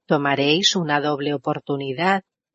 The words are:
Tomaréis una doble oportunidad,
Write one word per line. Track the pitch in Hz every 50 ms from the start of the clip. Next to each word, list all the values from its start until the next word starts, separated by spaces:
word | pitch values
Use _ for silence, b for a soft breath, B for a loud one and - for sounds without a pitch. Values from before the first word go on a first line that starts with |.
| _
Tomaréis | - 165 147 143 139 139 143 139 143 151 180 202 - -
una | 190 170 151 147 147
doble | 139 147 147 139 143 147
oportunidad, | 147 131 - 156 147 143 - - 143 139 139 135 131 135 170 190 196 190 - _ _ _ _ _ _